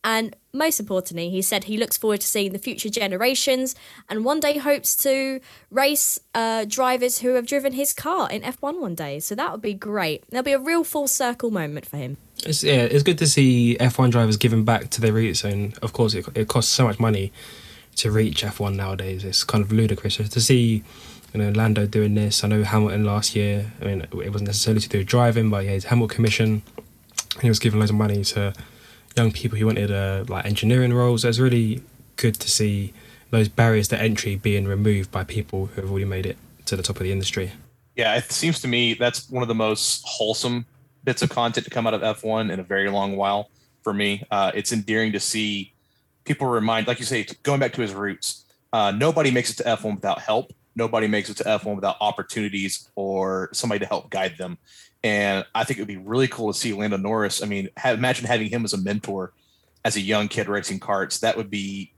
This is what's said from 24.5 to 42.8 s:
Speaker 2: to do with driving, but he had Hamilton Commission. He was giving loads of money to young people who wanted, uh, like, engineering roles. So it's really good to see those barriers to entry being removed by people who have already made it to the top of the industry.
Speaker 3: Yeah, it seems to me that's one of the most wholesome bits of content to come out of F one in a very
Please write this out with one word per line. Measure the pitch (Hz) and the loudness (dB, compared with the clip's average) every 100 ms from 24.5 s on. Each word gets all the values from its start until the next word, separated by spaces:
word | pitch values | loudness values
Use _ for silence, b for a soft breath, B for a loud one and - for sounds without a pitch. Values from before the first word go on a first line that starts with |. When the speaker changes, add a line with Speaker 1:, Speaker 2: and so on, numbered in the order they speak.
| 101 - 110 | 0 2 2
Speaker 2:
to | - | 2
do | 104 | -2
with | 95 | 2
driving, | 123 120 113 110 | 4 4 4 2
but | 101 | 2
he | 98 | 0
had | 98 - | -2 2
Hamilton | 123 110 - | 2 2 2
Commission. | 110 - 110 107 - - - - _ - - - | 2 4 2 2 -4 -20 -20 -20 _ -12 -8 0
He | 123 | 2
was | 107 | 4
giving | 117 107 | 2 2
loads | 107 | 2
of | 104 | 2
money | 107 101 98 | 2 0 -2
to | - 101 - B B B B B - | -2 -2 -4 B B B B B 2
young | 113 | 2
people | - 110 104 | 2 -4 0
who | 107 | 2
wanted, | 107 101 | 2 0
uh, | 98 98 98 95 | 0 0 -2 -4
like, | 95 104 | -4 -2
engineering | 101 107 127 123 | 0 4 6 6
roles. | 120 123 117 | 4 4 4
So | 120 | 2
it's | 113 | 4
really | 131 120 110 117 - - - - | 4 4 2 -2 -8 -20 -16 0
good | 117 107 | 0 0
to | - | -2
see | - 107 101 98 B B B B | 0 2 0 -4 B B B B
those | 113 104 | 2 4
barriers | - 117 110 104 | 4 4 6 2
to | 113 | 0
entry | 110 104 107 98 | 0 0 -2 -2
being | 104 101 98 | 0 0 0
removed | 98 107 101 95 | 2 2 2 0
by | 92 | -6
people | 90 110 104 98 95 | -4 -6 -4 -4 -4
who | - | -6
have | 95 | -4
already | 98 98 | -2 -2
made | 95 92 | -4 -4
it | - - - - | -8 -14 -12 -6
to | 95 | -4
the | |
top | - - | -4 -4
of | |
the | 95 | -2
industry. | 98 92 - 95 - - _ _ - | -2 -2 -4 -6 -8 -20 _ _ -2
Speaker 3:
Yeah, | 110 113 | 2 0
it | - | -2
seems | - 160 160 | -2 0 0
to | 131 | -2
me | 120 120 | 0 0
that's | 113 123 - - | 2 0 -2 -6
one | 131 | -4
of | 117 | -2
the | 113 | 0
most | 110 107 - - - | 0 0 -2 -4 -6
wholesome | - 110 110 127 120 117 _ _ _ | -4 -2 -2 -2 -4 -6 _ _ _
bits | - 123 | -4 0
of | - | 0
content | - 117 113 - | 0 0 -2 -4
to | |
come | 120 113 | -2 0
out | 107 | 0
of | |
F | 110 107 | -2 -2
one | 110 110 107 | -2 -2 -2
in | 92 | -4
a | |
very | 90 98 | -4 -2